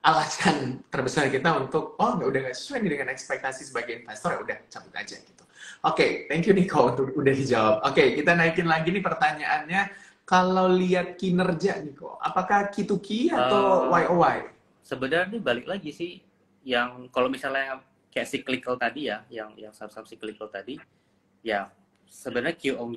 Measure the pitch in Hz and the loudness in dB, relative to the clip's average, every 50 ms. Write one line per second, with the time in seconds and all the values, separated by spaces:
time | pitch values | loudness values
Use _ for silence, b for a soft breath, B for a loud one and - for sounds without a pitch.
0 | - 151 156 156 151 - - - - 180 156 143 135 123 123 - - _ - 139 | 4 4 4 4 2 0 -4 0 2 2 2 2 -2 -6 -6 -8 -12 _ -4 -2
1 | 131 127 - 156 143 135 - 131 - 175 160 143 135 - - 156 151 - - - | -2 0 0 0 0 2 0 2 2 2 2 2 -2 -2 -2 -2 -2 -4 -2 0
2 | 196 233 240 180 - 135 135 131 127 127 123 - - - 277 254 214 180 147 143 | 0 2 2 0 0 0 0 0 -2 -4 -8 -8 -10 -8 -6 -2 -2 -2 -2 -2
3 | 135 127 131 127 - - 135 127 - 131 127 - 139 131 127 117 117 120 113 120 | -4 -6 -6 -8 -6 -8 -8 -4 -4 -6 -6 -8 -12 -8 -8 -8 -6 -6 -10 -12
4 | - - 107 - - 175 143 98 107 113 107 - - _ - 110 - - - - | -10 -16 -16 -6 -4 -4 -4 -4 -4 -8 -8 -10 -10 _ -18 -18 -18 -14 -12 -12
5 | 104 - 98 - - _ _ _ - _ B B B B B B - 160 - - | -12 -12 -14 -18 -20 _ _ _ -20 _ B B B B B B -2 -2 2 4
6 | 147 117 113 - - - 143 165 170 220 196 196 175 - - 151 127 - - - | 2 2 2 -2 -4 -4 -2 -2 4 4 4 4 4 2 4 4 4 4 4 0
7 | 135 131 - 151 135 135 135 135 131 127 120 113 110 107 107 - - 139 139 165 | -2 -2 0 2 2 2 4 2 2 2 2 4 6 4 4 4 2 2 4 6
8 | 147 127 123 147 151 170 175 170 165 165 - - 175 170 160 165 165 165 180 202 | 6 6 4 2 2 4 4 4 4 2 2 2 2 2 2 2 2 0 0 0
9 | 190 180 160 - 151 151 156 151 147 - 147 151 151 151 175 196 202 196 - - | 0 -2 0 2 2 0 0 -2 -2 -2 -2 -2 -2 -2 -2 -2 -2 -2 -6 -16
10 | - - _ _ _ - 185 185 185 185 185 185 185 185 185 180 185 180 180 180 | -20 -20 _ _ _ 2 4 4 4 4 4 4 4 4 4 4 4 4 2 2
11 | 175 - - - - 190 175 175 151 175 175 156 170 196 - - 151 147 135 - | 0 -2 -6 -6 -2 0 2 2 2 2 0 0 0 -2 -2 -2 -6 -12 -14 -14
12 | 165 147 - - - - - 190 185 - 208 202 202 202 - - 196 - 208 175 | -14 -14 -12 -6 -6 -2 -2 -2 0 2 2 2 2 0 -4 -4 -2 -2 -2 -4
13 | - - 208 220 254 339 330 262 - 254 208 202 196 202 190 175 135 131 - 170 | -2 -4 -4 0 0 0 2 2 2 4 4 4 4 4 4 4 4 4 2 2
14 | 165 - 180 175 165 135 123 - - - - _ _ _ _ _ _ - 139 131 | 4 2 4 4 4 4 4 0 -6 -10 -18 _ _ _ _ _ _ -10 -6 -6
15 | 127 131 151 170 180 190 214 233 185 131 120 120 123 - 180 202 165 151 143 - | -4 0 0 0 0 0 -4 -4 -2 0 -2 -2 -2 -8 -8 -8 -8 -12 -10 -8
16 | 170 180 185 185 _ _ _ _ _ _ _ _ _ 131 123 120 120 123 123 127 | -10 -10 -10 -14 _ _ _ _ _ _ _ _ _ -2 0 0 0 -2 -6 -14
17 | 123 127 - 131 127 127 135 131 - 139 135 135 135 135 131 131 _ _ _ _ | -18 -8 -2 0 0 0 -2 -4 -6 -4 -4 -4 -4 -4 -8 -12 _ _ _ _
18 | _ _ _ 131 120 - - 131 - - 127 127 - 123 127 123 123 113 113 143 | _ _ _ -6 -6 -4 -6 -8 -4 -4 -6 -6 -4 -6 -4 -2 -2 -4 -4 -4
19 | 151 120 104 110 113 _ 120 113 107 107 107 107 104 107 107 - 107 104 - 110 | -6 -6 -6 -8 -10 _ -14 -12 -12 -14 -16 -20 -20 -20 _ -18 -18 -16 -16 -18
20 | 107 - - - - 107 104 _ 110 107 - 98 98 - 139 - - _ _ _ | -20 -20 -18 -14 -12 -12 -12 _ -14 -12 -12 -12 -12 -12 -14 -14 -16 _ _ _
21 | _ _ _ _ _ _ _ _ _ 113 107 101 98 92 _ _ _ _ _ _ | _ _ _ _ _ _ _ _ _ -4 -2 -2 -4 -6 _ _ _ _ _ _
22 | _ _ - - - 131 110 120 120 160 170 _ - 139 131 123 120 117 117 | _ _ -20 -14 -12 -6 -4 -4 -2 -4 -6 _ -2 -4 -2 -2 -6 -8 -10